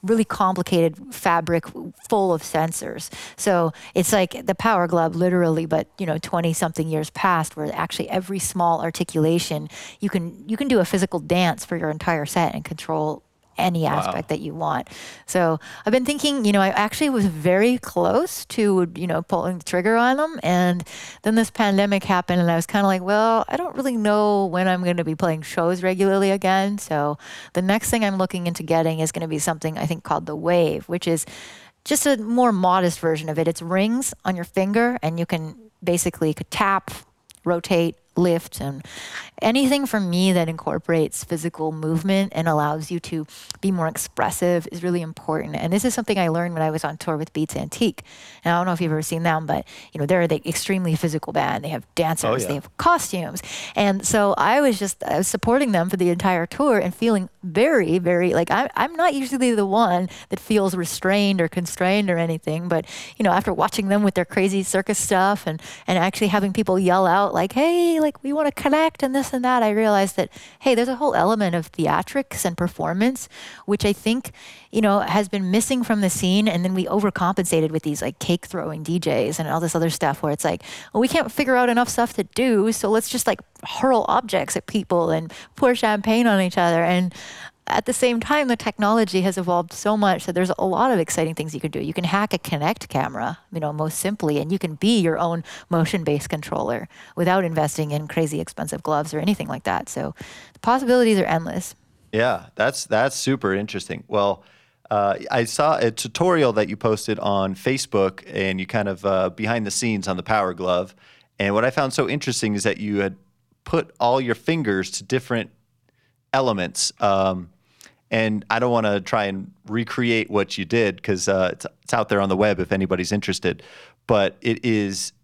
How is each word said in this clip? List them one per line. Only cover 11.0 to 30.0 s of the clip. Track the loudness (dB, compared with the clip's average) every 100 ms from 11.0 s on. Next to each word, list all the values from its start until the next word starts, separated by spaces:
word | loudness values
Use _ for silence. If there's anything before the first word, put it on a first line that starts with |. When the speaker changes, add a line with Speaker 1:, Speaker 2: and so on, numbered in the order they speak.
| 0 -4
Speaker 1:
dance | -2 2 2 -2
for | -6 -4
your | -4
entire | -4 -2 -2 -2
set | 0 0
and | -2 -10
control | -12 -6 -4 -2 -6 _ _ _ -2
any | -2 0
Speaker 2:
Wow. | 0 0
Speaker 1:
aspect | -2 -4 -4
that | -6
you | -6 -6
want. | -4 -4 -6 -16 -18 -20 -4
So | 0 2 0 -6 -8 0
I've |
been | 2 2
thinking, | -2 0 2 2
you |
know, | 4
I | 2
actually | 2 -2 0 0
was | 2 0
very | 0 2 4 4 2
close | -2 0 2 2 0 -6 -8
to, | 0 2 4 2 -2
you | -4
know, | -4
pulling | -2 -2 -2 -6
the |
trigger | -2 0 2 4
on | 4 2
them. | -2 -2
And | 0 2 2 0 -6 -14 -18 -6
then | 0 2
this | 0
pandemic | 0 2 4 2 0 2
happened, | 0 2 2
and | 2
I | 2
was | 0
kinda | 2 2
like, | 2
"Well, | 0 2 4 2 0
I | -4
don't | -4 -4
really | -2 0
know | 2 4 4 2 2
when | 0 2
I'm | 2
gonna | 0 0
be | -2 0
playing | 0 -2
shows | -4 0 0 2
regularly | 0 2 2 4 2
again." | 2 2 2 0 -4
So | -2 0 0 -4 -10 -18 -6
the | -2
next | 0 0 0
thing | 0 0
I'm | 0
looking | -2 -2 -6
into | -6
getting | 0 2 2 0
is | -2
gonna | -4 -6
be | -4
something | -2 -2 -6 -4
I | -4
think | -6